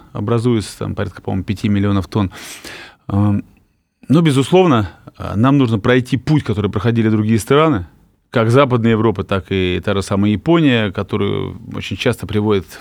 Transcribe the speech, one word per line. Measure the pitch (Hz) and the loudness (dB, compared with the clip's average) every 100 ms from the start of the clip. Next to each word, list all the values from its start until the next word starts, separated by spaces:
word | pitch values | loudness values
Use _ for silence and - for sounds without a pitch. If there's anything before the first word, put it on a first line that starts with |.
| - | -14
образуется | 117 104 117 123 113 98 - | -8 -4 0 0 0 -2 -8
там | 107 | -8
порядка, | 95 98 - | -6 -8 -8
по-моему, | - 98 90 | -6 -6 -4
пяти | 98 107 | -4 -2
миллионов | 101 101 98 90 | 0 0 0 -2
тонн. | 110 95 - - - - - - - - | -2 -2 -6 -18 -18 -18 -18 -20 -18 -4
Эм, | 101 104 101 - _ _ _ _ _ - | 0 2 0 -4 _ _ _ _ _ 0
но, | 151 | 2
безусловно, | 165 135 131 180 180 117 92 - - - | 4 2 4 4 4 2 0 -8 -20 -12
э, | 87 95 | -6 0
нам | 131 143 | 2 4
нужно | 120 110 | 2 0
пройти | 113 127 123 131 | 2 2 2 -4
путь, | - 156 | 0 0
который | - 101 101 | 0 -2 -2
проходили | 104 117 117 110 | -2 -2 0 2
другие | 107 107 113 | 2 2 0
страны, | - 139 160 110 85 _ _ _ _ | 2 2 2 0 -4 _ _ _ _
как | 120 113 | 0 2
Западная | 127 135 123 117 | 4 4 2 2
Европа, | 110 113 98 | 2 2 0
так | 95 98 - | -2 -4 -2
и | 98 90 92 | -2 0 -2
та | 104 98 | -2 -2
же | |
самая | - 98 104 | -2 0 0
Япония, | 101 160 170 147 117 104 | 0 2 2 4 2 0
которую | - 101 104 101 101 95 90 - | -4 -4 -2 -2 -4 -6 -10 -12
очень | 101 - 92 | -12 -10 -4
часто | 127 110 87 | -2 -4 -4
приводят | 104 107 101 - - | -2 0 0 -2 -14